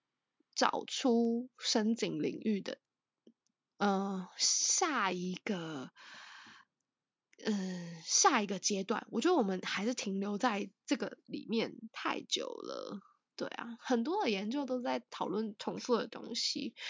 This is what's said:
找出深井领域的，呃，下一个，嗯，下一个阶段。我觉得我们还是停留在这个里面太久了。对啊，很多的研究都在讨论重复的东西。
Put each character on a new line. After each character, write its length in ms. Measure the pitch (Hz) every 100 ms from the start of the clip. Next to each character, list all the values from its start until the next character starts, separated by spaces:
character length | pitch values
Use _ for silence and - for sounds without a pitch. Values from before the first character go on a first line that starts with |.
| _ _ _ _ _
找 300 | - 247 -
出 680 | - - 262 233 233 233 254 -
深 380 | - 233 214 226
井 260 | 175 156
领 160 | 123 -
域 160 | 220 196
的， 180 | - - _ _ _ _ - _ _ _ _ -
呃， 500 | 202 190 196 190 185 -
下 720 | - - - - 349 254 190
一 240 | 180 185
个， 560 | 185 - 180 160 143 127 - - - - - - - _ _ _ _ _ _ _ -
嗯， 580 | - 202 185 180 170 165
下 380 | - - 392 240
一 40 | 208
个 120 | 190
阶 240 | - 196
段。 240 | 190 214 -
我 100 | 233
觉 100 | 330
得 60 | 349
我 60 |
们 180 | 196 185
还 240 | - 190
是 80 | 220
停 240 | 247 202 196
留 200 | 202 208
在 320 | 247 202 202 _ -
这 100 | 269
个 220 | 196 - -
里 200 | - -
面 280 | 220 135 - 226
太 300 | - 320 -
久 240 | - - -
了。 520 | 50 60 64 50 202 - _ _ -
对 100 | -
啊， 280 | - 233 226
很 240 | - 240
多 220 | 247 403
的 60 | 311
研 200 | 196 208
究 140 | 285
都 160 | 254 254
在 240 | 262 254 -
讨 180 | - -
论 260 | 196 220 -
重 200 | - 180
复 180 | 247 220
的 120 | -
东 260 | - 220
西。 400 | 233 - - 226 -